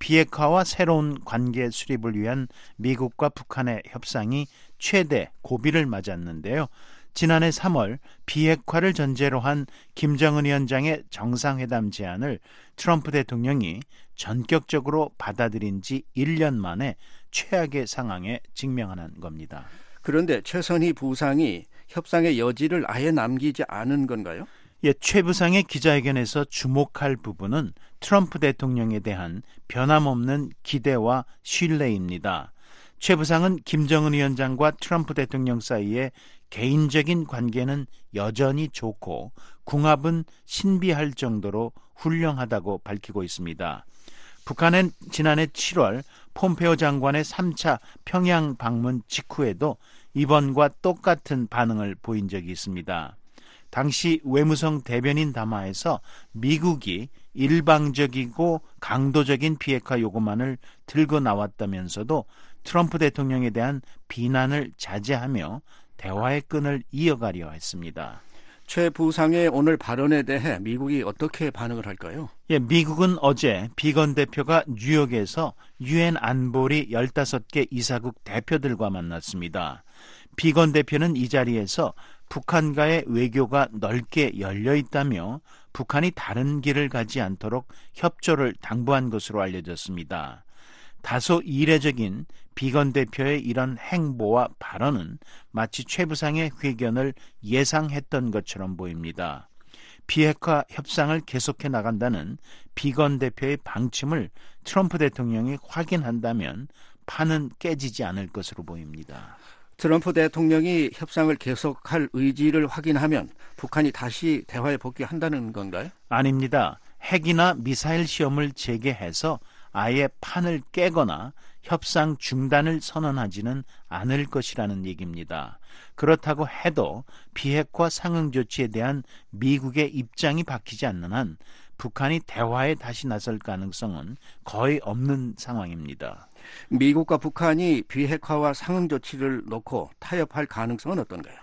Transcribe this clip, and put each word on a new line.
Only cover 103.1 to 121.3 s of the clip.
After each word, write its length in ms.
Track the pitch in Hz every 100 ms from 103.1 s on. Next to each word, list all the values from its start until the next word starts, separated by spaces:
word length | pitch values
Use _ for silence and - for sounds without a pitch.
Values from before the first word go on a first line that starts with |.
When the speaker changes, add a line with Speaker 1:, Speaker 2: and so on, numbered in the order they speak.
| 135
Speaker 1:
대표의 400 | 127 - 135 143
방침을 680 | - 107 120 - 139 160 92 - - -
트럼프 340 | - 196 185 170
대통령이 600 | 143 - 120 110 123 139 -
확인한다면 1000 | 165 165 175 135 117 117 117 69 90 139 - - - -
판은 440 | - 160 156 131 -
깨지지 460 | 170 143 135 107
않을 240 | 98 95 95
것으로 360 | 101 - -
보입니다. 720 | 82 85 76 78 71 65 50 - - - - -
Speaker 2:
트럼프 360 | 156 165 175
대통령이 760 | 165 156 160 160 160 175 170 139
협상을 400 | - - 165 156 147
계속할 720 | 127 123 151 - - 160 143
의지를 540 | 127 135 135 151 156 143
확인하면 640 | 156 156 143 156 135 69 - - -
북한이 340 | - 156 147
다시 520 | - 123 - 165 143 -
대화에 300 | 123 139 135
복귀한다는 760 | 127 123 127 165 160 143 110
건가요? 380 | 107 98 90 160 - -
Speaker 1:
아닙니다. 720 | 120 135 135 131 139 82 - - -
핵이나 520 | - 180 160 165 180 135
미사일 480 | 120 131 156 165 160
시험을 460 | - 143 143 143
재개해서 880 | - - 113 131 117 87 - 160 147 - - -
아예 360 | 101 110 135 135 -
판을 420 | - 180 175 151 -
깨거나 640 | 180 175 160 110 76 127